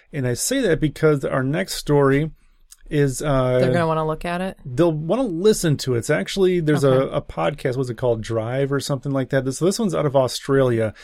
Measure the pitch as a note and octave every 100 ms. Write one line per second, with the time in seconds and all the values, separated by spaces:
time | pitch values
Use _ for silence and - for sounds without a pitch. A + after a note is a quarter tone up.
0 | _ D#3 B2+ A#2+ - C4+ A3 D#3 D3+ -
1 | D#3 D3 - C#3 C3 D#3+ F#3+ - - C#3+
2 | C3+ C#3 D#3 - _ _ _ - - D3+
3 | C#3+ B2 D#3 C3+ B2+ B2+ B2+ E3+ E3 D#3+
4 | D#3 D#3 F3 F3 F#3+ - C#3 B2+ E3+ D3+
5 | D#3+ A3+ B3+ D#3+ G#3 G#3+ E3+ C3+ C3 A#2
6 | B2+ D#3+ G3 G3 F#3 F3+ D3+ C#3+ C#3 C3
7 | C#3 D3 - - D#3+ D3 C#3 B2 B2 A2+
8 | B2+ A2+ G#2+ A2+ A2 C3 C#3 C#3 - C3+
9 | C#3+ C3+ B2+ C#3 C3 C3 E3 G3 G#3+ D#3
10 | D3+ C#3 B2+ - - C3+ B2+ A2+ A2 -